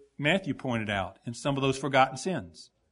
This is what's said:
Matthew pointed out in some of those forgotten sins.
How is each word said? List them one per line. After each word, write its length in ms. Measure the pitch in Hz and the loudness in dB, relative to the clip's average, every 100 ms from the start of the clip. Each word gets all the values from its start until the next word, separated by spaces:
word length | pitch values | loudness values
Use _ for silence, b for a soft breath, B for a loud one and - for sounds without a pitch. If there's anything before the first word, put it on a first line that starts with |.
| - - | -20 -2
Matthew 360 | 143 190 170 | 2 2 0
pointed 360 | 127 135 117 107 | -4 -2 -2 0
out 280 | 101 92 - - | -2 -4 -8 -12
in 80 | |
some 220 | 120 147 139 | -6 -2 0
of 60 | |
those 160 | 135 131 | 0 0
forgotten 380 | 143 131 131 135 | 2 4 4 2
sins. 540 | 185 165 87 - - _ _ | -4 -4 -6 -16 -20 _ _